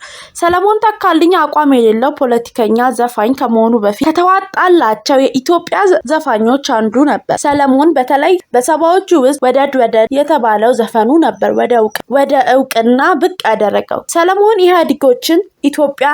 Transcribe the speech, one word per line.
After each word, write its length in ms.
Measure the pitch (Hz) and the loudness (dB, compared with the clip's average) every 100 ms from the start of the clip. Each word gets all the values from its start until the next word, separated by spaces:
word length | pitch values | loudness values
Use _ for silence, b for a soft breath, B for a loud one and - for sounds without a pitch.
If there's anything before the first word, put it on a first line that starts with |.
| B B B - | B B B -4
ሰለሞን 440 | 349 359 403 427 | -2 0 0 0
ተካልኝ 520 | 440 415 381 320 330 359 | 0 0 0 2 2 2
አቋም 380 | 302 302 294 | 0 0 2
የሌለው 380 | 254 226 220 269 294 | 2 2 2 -2 -2
ፖለቲከኛ፣ 600 | 262 233 233 - 214 226 254 | -2 -2 -4 -4 -2 0 0
ዘፋኝ 380 | 233 240 - 214 269 | 0 -4 -2 -2 -2
ከመሆኑ 380 | 247 226 226 233 | 0 2 2 2
በፊት 260 | 202 208 311 | 0 -2 -2
ከተዋጣላቸው 1120 | 320 359 381 381 - 359 349 226 214 - 269 | 0 2 0 -2 -2 2 2 2 -2 0 0
የኢትዮጵያ 580 | 269 262 262 339 339 180 392 | 2 -2 -2 -2 -2 -2 0
ዘ-፣ 140 | 359 240 | 0 0
ዘፋኞች 580 | 311 294 220 226 269 277 | -4 -2 -2 0 0 -2
አንዱ 340 | 226 220 240 294 | -2 0 0 0
ነበር። 300 | 208 - - | -2 -4 -4
ሰለሞን 520 | 302 285 277 262 311 | -2 0 2 2 2
በተለይ 440 | 294 254 285 311 359 - | 2 0 0 0 0 0
በሰባዎቹ 580 | 240 247 302 330 370 381 339 | -2 0 0 2 0 2 2
ውስጥ 200 | 254 277 | 2 0
ወደድ 320 | 254 254 277 269 | 0 0 0 0
ወደድ 320 | 226 220 226 | 0 2 0
የተባለው 640 | 269 294 302 233 208 226 220 | 0 0 0 0 0 0 0
ዘፈኑ 340 | 214 226 220 320 | -2 0 2 2
ነበር 300 | 269 196 208 214 | 0 0 -4 -2
ወደ 160 | 226 240 | 0 0
እውቅ-፣ 260 | 214 - - | 0 -4 -4
ወደ 220 | 262 277 269 - | -2 0 0 2
እውቅና 500 | 262 262 226 226 247 311 320 | 0 0 -2 0 2 0 0
ብቅ 220 | 359 370 220 | -2 -2 -4
ያደረገው። 560 | 214 208 202 214 - - | -2 0 -2 -4 -8 -4
ሰለሞን 500 | 339 339 392 415 440 | -2 0 2 2 2
ኢህአዴጎችን 800 | 359 359 320 - 269 247 - 330 415 _ | 2 2 0 0 0 0 0 -2 -2 _
ኢትዮጵያ 440 | 285 294 277 277 285 | -4 -2 -4 -2 -4